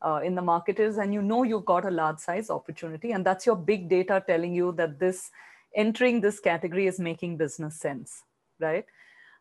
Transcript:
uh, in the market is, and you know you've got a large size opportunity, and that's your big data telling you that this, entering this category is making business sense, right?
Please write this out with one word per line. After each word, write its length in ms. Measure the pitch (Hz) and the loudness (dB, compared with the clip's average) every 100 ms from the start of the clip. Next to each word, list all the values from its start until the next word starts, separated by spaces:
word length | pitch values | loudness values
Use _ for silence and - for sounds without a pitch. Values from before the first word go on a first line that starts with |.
uh, 180 | 156 151 | -4 -2
in 140 | 170 180 | -2 -2
the 60 | |
market 360 | 175 170 170 196 | 0 0 0 0
is, 200 | 214 214 | 2 0
and 140 | 202 | -2
you 80 | 208 | 0
know 220 | 202 233 | 0 2
you've 220 | 254 214 | 2 0
got 200 | 175 180 | 2 2
a 60 | 190 | 2
large 280 | 165 156 156 | 0 0 -2
size 300 | - 185 220 | -4 -4 -4
opportunity, 640 | 151 - 156 165 160 233 | -6 -8 -12 -10 -8 -4
and 160 | 202 185 | 0 0
that's 180 | 190 | 2
your 120 | 247 202 | 2 2
big 320 | 160 214 170 | 2 0 2
data 340 | 180 185 190 | 2 4 2
telling 300 | 190 165 175 | 2 2 2
you 180 | 175 180 | 0 0
that 280 | 170 165 143 | 0 -2 0
this, 300 | 185 185 - - - - _ | 0 -2 -8 -20 -20 -20 _
entering 460 | 208 214 220 247 240 | 0 0 4 4 4
this 200 | 202 208 | 2 0
category 460 | 190 170 180 180 190 | 0 0 -2 0 0
is 120 | 185 | 0
making 380 | 170 165 175 160 | -4 -4 -6 -4
business 400 | 147 - 156 - | -4 -4 -10 -6
sense, 480 | 151 139 - - - _ _ - | -8 -8 -12 -20 -20 _ _ -6
right? 260 | 160 175 - _ - - - _ | -4 -2 -6 _ -20 -20 -20 _